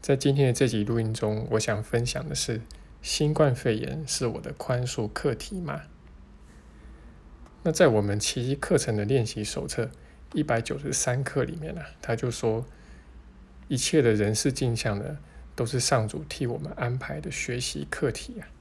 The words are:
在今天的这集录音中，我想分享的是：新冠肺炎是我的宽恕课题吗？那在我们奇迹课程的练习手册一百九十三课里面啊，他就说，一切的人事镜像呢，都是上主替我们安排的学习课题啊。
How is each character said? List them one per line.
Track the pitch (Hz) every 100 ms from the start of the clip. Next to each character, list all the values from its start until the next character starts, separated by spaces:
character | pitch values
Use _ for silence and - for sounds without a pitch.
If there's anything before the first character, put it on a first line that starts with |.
在 | - 135
今 | 143
天 | 139 135
的 |
这 | 120 131
集 | 110
录 | 107 117
音 | 110
中， | 113 107 107 113
我 | 113
想 | 113 107
分 | 110 117
享 | 120 - 156
的 |
是： | 127 - 113 - - - -
新 | - - 151
冠 | 151 147
肺 | 127 - 110
炎 | - 143 151
是 | - 120
我 | -
的 | -
宽 | - - 123 123
恕 | - 107
课 | - 143
题 | 117 - 190
吗？ | 165 143 - - - - - - - - - - - - - - - - - -
那 | 175
在 | 156 165
我 | 110
们 | 101 101
奇 | - - 123
迹 |
课 | 143 - 160
程 | - 107
的 |
练 | 104 135 110
习 | -
手 | 104 - -
册 | - 120 - - - -
一 | -
百 | 151 117
九 | 117 143
十 | 143
三 | - - 123
课 | 135 139
里 | - 165
面 | 156 170
啊， | 147 -
他 | - 113
就 | 127
说， | 113 117 110 127 - - - - - - - - - -
一 | 131
切 | - 160
的 | 120
人 | 107 104
事 | 107 143
镜 | 131 127
像 | 113 113 101
呢， | - 147 - - -
都 | - 117
是 | 131
上 | - 127 110
主 | - 156
替 | - 123
我 | 120
们 | 147
安 | - 120 127
排 | - 151
的 | 151
学 | - - 123
习 | 127 143 143
课 | - 139
题 | - - 240
啊。 | - -